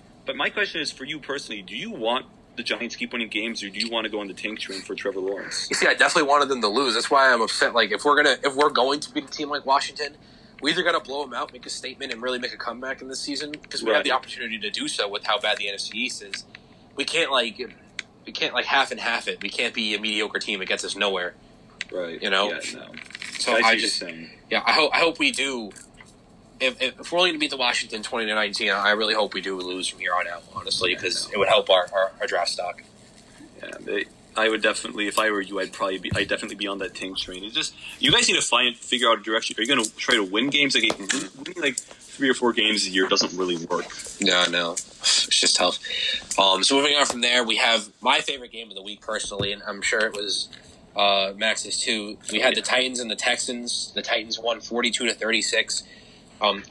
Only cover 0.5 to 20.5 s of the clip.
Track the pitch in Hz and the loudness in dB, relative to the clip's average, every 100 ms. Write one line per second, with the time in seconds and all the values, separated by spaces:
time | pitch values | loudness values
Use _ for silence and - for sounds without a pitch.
0.5 | 208 202 175 147 - 135 156 - 139 - | -2 -4 -4 -6 -8 -10 -10 -8 -8 -8
1.5 | 107 90 107 208 190 110 127 - - - | -12 -12 -10 -10 -4 -2 -2 -4 -14 -16
2.5 | - 117 107 120 - 120 123 110 104 113 | -8 -4 -4 -4 -8 -6 -6 -4 -4 -4
3.5 | 110 101 104 113 113 110 107 101 90 107 | -6 -8 -6 -4 -2 -2 -4 -6 -8 -8
4.5 | 110 - 95 - 92 101 95 95 98 - | -8 -8 -10 -10 -6 -4 -4 -4 -4 -6
5.5 | - - - 156 131 139 170 143 143 139 | -8 -4 0 2 4 4 4 6 6 4
6.5 | 131 107 107 139 110 - 139 135 120 107 | 2 2 2 2 2 4 6 6 6 4
7.5 | - 135 117 110 104 147 147 147 123 - | 2 2 4 2 2 4 6 6 4 2
8.5 | 131 151 135 127 147 - 151 139 - 147 | 4 4 4 4 2 -2 -6 -6 -6 -4
9.5 | 143 139 135 - - 143 - - - - | -2 2 2 2 -4 -8 -8 -20 -20 -20
10.5 | - 135 160 170 165 123 139 135 123 147 | -4 0 2 2 0 0 -6 -6 -6 -8
11.5 | 127 - - 131 131 135 117 127 123 123 | -10 -10 -10 -10 -10 -8 -6 -4 -2 -4
12.5 | 113 - 120 131 131 131 131 - 139 147 | -6 -8 -6 -8 -8 -8 -8 -6 -6 -6
13.5 | 143 - 135 120 147 - 127 - - 117 | -10 -10 -4 2 2 4 0 -2 -8 -6
14.5 | 110 104 104 - - 104 101 - 104 107 | -6 -6 -4 -4 -2 -2 -2 0 0 2
15.5 | 101 101 98 - 107 123 - 101 95 - | 0 -2 -6 -6 -4 -6 -6 -10 -12 -12
16.5 | - - - - - 139 156 151 135 117 | -20 -20 -20 -12 -6 -2 0 2 2 0
17.5 | 104 117 - - - - - - - 156 | -4 -12 -14 -16 -14 -14 -16 -12 -4 -2
18.5 | 120 113 139 131 117 113 117 - 113 101 | 0 2 2 2 0 -2 -2 -2 -4 -4
19.5 | - 123 117 110 104 107 104 104 101 104 | -2 -2 -2 -2 -2 0 0 0 -2 -4